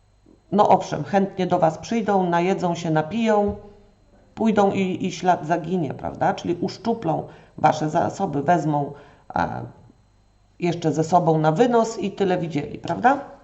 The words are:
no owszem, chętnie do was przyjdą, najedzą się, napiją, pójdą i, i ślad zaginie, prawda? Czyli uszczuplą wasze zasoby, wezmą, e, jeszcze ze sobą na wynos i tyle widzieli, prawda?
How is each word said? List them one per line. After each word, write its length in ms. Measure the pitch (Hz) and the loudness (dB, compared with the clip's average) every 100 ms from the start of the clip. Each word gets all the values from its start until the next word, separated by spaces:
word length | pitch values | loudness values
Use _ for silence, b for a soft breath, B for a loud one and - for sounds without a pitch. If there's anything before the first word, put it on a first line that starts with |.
| _ _ _ - _ | _ _ _ -20 _
no 160 | 190 208 | 2 4
owszem, 360 | 185 - 151 | 4 2 -6
chętnie 420 | 151 196 196 - 180 | 0 0 0 -2 -2
do 120 | 180 | 2
was 200 | 165 165 | 2 0
przyjdą, 520 | - 233 202 196 180 | -4 -4 0 0 2
najedzą 440 | 170 175 190 175 | 2 2 0 0
się, 160 | 170 175 | -2 0
napiją, 680 | 156 156 214 226 208 208 202 - - - _ _ - _ | 0 0 -2 2 2 2 -4 -12 -20 -20 _ _ -20 _
pójdą 380 | - 220 202 196 | -2 0 4 2
i, 340 | 190 190 170 185 | 2 -2 -2 -4
i 60 | |
ślad 340 | - 185 170 151 | -2 0 0 2
zaginie, 480 | 175 160 185 143 | -2 0 -2 -2
prawda? 400 | 120 80 - 160 | -4 -8 -2 -2
Czyli 200 | 196 180 | -2 -4
uszczuplą 760 | 170 190 - - 233 - 147 - B B - | -4 -4 -4 -4 -2 -2 -4 -6 B B 0
wasze 320 | 151 156 156 | 2 2 0
zasoby, 520 | 165 - - 196 143 | 0 -2 -2 -4 -2
wezmą, 500 | 139 175 151 147 139 B B B B | 2 2 2 -2 -4 B B B B
e, 280 | - 82 60 62 - - _ _ _ _ _ _ _ | -4 -2 -4 -12 -16 -20 _ _ _ _ _ _ _
jeszcze 340 | 170 165 156 | -2 0 0
ze 120 | 143 | 0
sobą 340 | 160 180 165 160 | 2 4 4 2
na 140 | 156 | 2
wynos 460 | 160 254 233 220 - | 4 4 4 0 -2
i 120 | 196 | -6
tyle 280 | - 190 180 | -2 0 0
widzieli, 400 | 165 147 - - | -2 -6 -6 -10
prawda? 420 | - 170 226 277 - - | -8 0 2 2 -4 -18